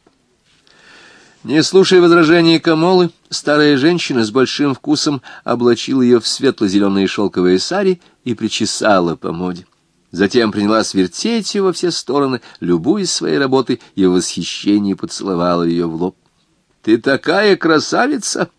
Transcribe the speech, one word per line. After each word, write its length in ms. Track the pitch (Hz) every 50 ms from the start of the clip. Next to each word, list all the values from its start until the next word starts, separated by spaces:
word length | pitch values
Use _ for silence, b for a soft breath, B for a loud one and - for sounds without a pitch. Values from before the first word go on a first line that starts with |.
| _ _ _ _ _ _ _ _ _ _ _ _ b b b b b b b b b b b b b b b b
Не 200 | - 110 135 160
слушая 400 | 147 - - 190 185 - 185 180
возражений 580 | 175 170 170 175 160 151 170 175 165 165 165 156
Камолы, 500 | - 170 160 156 165 180 190 180 180 170 - _ _ _
старая 480 | 160 - - 151 147 147 147 147 143 131
женщина 460 | 131 165 180 165 - - 143 123 113
с 60 | 107
большим 440 | 104 131 127 - - - 147 143 131
вкусом 480 | - - 143 151 - - 156 147 127 B B B B
облачила 600 | B - 135 123 120 120 120 113 - - 131 135
ее 180 | 127 120 120 117
в 80 | 110 -
светло-зеленые 760 | - - 131 135 - - 113 95 95 101 101 98 98 98 98
шелковые 520 | 90 - - 104 92 - 95 90 90 92 95
сари 440 | - - 175 202 202 190 185 175 b b b b _
и 100 | 127 113
причесала 840 | - 117 104 - - 110 98 - - 98 107 101 92 87 85 80
по 160 | - - 87
моде. 340 | 85 85 90 90 90 85 87 _ _ _ _ _ _ _ _ _
Затем 420 | - 85 101 95 - 123 113 110
принялась 400 | 95 104 101 104 110 110 101 -
вертеть 640 | - 95 92 90 - - - 220 233 226 190 - -
ее 100 | 202 196
во 80 | 190
все 180 | 165 - - 175
стороны, 520 | 160 - - - 131 143 139 135 127 120 B B B B
любуясь 500 | - 87 87 82 82 135 196 214 185 170
своей 280 | - - 165 165 156 147
работой, 420 | 139 131 131 135 123 - 127 b b b b
и 100 | 98 95
в 80 | 90
восхищении 800 | 90 90 85 - - 92 85 - - - - 101 104 104 101 98
поцеловала 720 | 95 90 - 85 - - 104 98 92 85 87 87 87 87
ее 260 | 85 85 85 87 85 82
в 60 | 80
лоб. 220 | 80 87 95 - _ _ _ _ _ _ _ _ _ _ _ _ _
«Ты 160 | _ 110 113 120
такая 580 | - 135 139 - - 143 165 196 214 208 185
красавица 960 | - - 165 160 151 - - 160 185 240 285 302 240 - - - - 180 - _